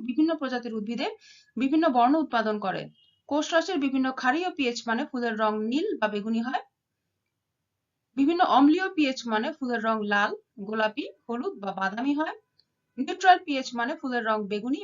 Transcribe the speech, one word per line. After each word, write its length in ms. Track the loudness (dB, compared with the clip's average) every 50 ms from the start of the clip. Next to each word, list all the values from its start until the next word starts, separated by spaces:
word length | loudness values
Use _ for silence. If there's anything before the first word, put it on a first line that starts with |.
| -4 -2
বিভিন্ন 220 | 0 2 2 2 0 0
প্রজাতির 360 | -2 -4 -4 -6 -6 -6 -8 -6
উদ্ভিদে 300 | -6 -6 -4 -4 -4 -6 -6 -10 _ -20 -20 -20 _ _ -4
বিভিন্ন 280 | -2 0 2 2 4 4 4 4
বর্ণ 180 | 4 6 6 4 4 2
উৎপাদন 320 | 0 0 0 0 0 -2 -2
করে। 240 | -4 -4 -4 -6 -8 -10 -14 _ _ _ _ _ _ -4
কোষরসের 500 | -2 -2 0 0 0 0 0 0 -2 -2 -2
বিভিন্ন 220 | 0 0 0 0 0
ক্ষারীয় 380 | -2 0 0 0 0 0 0 -2 -2
পিএইচ 220 | -2 -2 -2 -2 -4 -4
মানে 160 | -4 -2 -2 -4 -4
ফুলের 260 | -4 -4 -4 -2 -2 0
রং 100 | 0 0 0 0 -2 -2
নীল 160 | -2 -2 -2 -2 -2 -2
বা 60 | -2 -2
বেগুনি 320 | -2 -4 -4 -2 -2 -2 -2
হয়। 160 | -2 -4 -6 -6 _ _ _ _ _ _ _ _ _ _ _ _ _ _ _ _ _ _ _ _ _ _ _ _ _ _ _ _ _ _
বিভিন্ন 260 | 0 2 2 4 4 4 4 6
অম্লীয় 320 | 8 8 6 6 4 0 0 0
পিএইচ 260 | 0 0 0 0 -4 -4 -2
মানে 160 | -2 -2 -2 -2 -4
ফুলের 240 | -6 -4 -4 -2 0 0 0
রং 80 | 0 0 0 0
লাল, 180 | 2 2 2 0 -2 -6 _ _ _ -14 -10
গোলাপি, 400 | -6 -2 0 0 0 -2 -4 -10 -10 -12 _ _
হলুদ 280 | -8 -6 -6 -4 -6 -6 -6
বা 80 | -8 -8 -4 -4
বাদামি 360 | -4 -4 -4 -2 -2 0 0 0
হয়। 180 | -2 -4 -6 -10 _ _ _ _ _ _ _ _ _ _ _ -6
নিউট্রাল 400 | -6 -6 -4 4 6 6 6 6 4
পিএইচ 240 | 0 -4 -4 -4 -4 -4 -4
মানে 140 | -4 -4 -4 -6
ফুলের 220 | -4 -4 -2 -2 0 0
রং 100 | 0 0 -2 -2
বেগুনি 300 | -4 -4 -2 -2 -4 -4